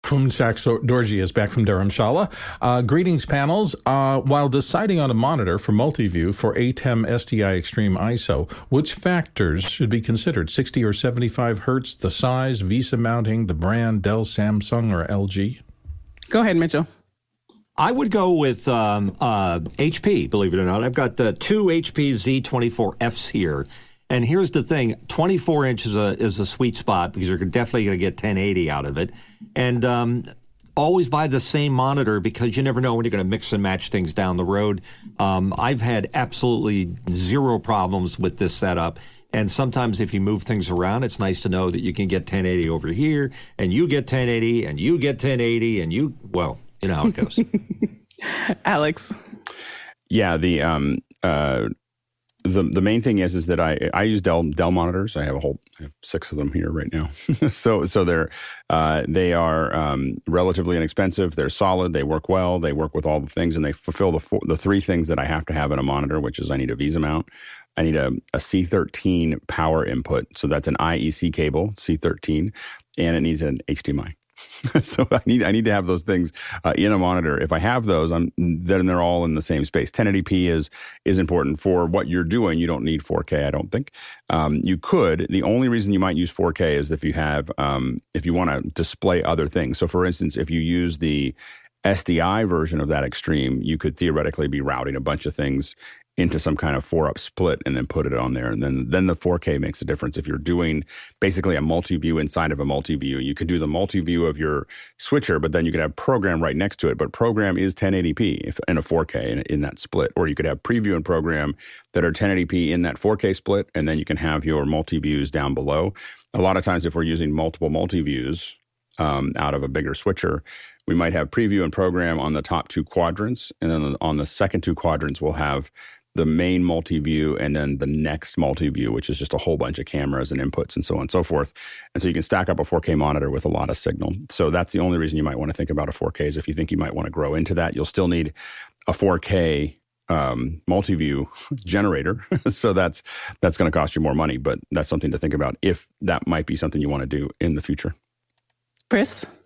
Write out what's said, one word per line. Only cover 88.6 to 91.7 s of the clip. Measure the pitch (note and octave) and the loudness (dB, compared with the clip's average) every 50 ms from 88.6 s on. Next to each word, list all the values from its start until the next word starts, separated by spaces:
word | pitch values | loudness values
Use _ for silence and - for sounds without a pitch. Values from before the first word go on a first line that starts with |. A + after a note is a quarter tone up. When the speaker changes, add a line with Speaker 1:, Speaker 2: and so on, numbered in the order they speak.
Speaker 4:
display | - - - - D#2+ - - - - F#2+ F2+ F2+ | -4 -6 -4 -4 -4 -4 -4 -2 0 2 2 2
other | - - E2 D#2+ D#2 | 2 2 0 0 0
things. | D2 - F2+ D#2 B1+ - - | 0 0 -2 -2 -2 -2 -2
So | F2 | -2
for | E2 - F2+ F2+ | 0 2 0 0
instance, | F2+ F2 - - D#2+ - - | 0 0 0 -2 -2 -2 -2
if | D#2 D2+ | -4 -2
you | E2 E2 | 0 0
use | D#2+ E2 F2 F2+ F2 E2+ E2 D2 | 0 2 0 0 0 -2 -2 -2
the | E2 D#2 D2 D2 C#2 C2 - - - - - - - - | -2 0 0 0 0 -2 -4 -8 -18 -20 -20 -20 -20 -20